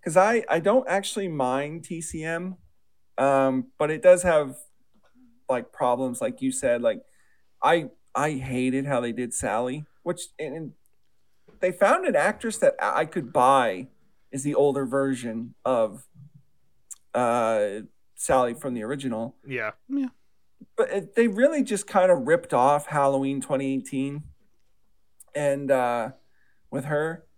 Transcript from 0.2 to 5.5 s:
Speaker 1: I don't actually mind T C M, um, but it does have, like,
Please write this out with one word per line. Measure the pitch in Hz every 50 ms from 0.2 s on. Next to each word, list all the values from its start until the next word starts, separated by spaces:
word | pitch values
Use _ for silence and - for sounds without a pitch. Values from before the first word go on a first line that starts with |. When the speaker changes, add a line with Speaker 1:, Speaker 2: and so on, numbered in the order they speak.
| 185 214 233 233 - -
Speaker 1:
I | - 165
don't | 156 196 214 262 254 -
actually | 170 196 196 - - 226 196 185
mind | 160 143 131 127 127 135 143 147 156 170 160
T | - 180 165
C | 170 - - 160 156
M, | 160 165 165 175 185 185 - _ - _ _ _ _ _ _ _ _ _ -
um, | 131 139 139 135 135 135 131 131 123 - _ _
but | 151 151
it | 156 156 160
does | 180 180 175 180
have, | 180 165 151 147 135 127 - - _ _ _ _ _ _ _ _ _ _ _ - - _ _ _
like, | _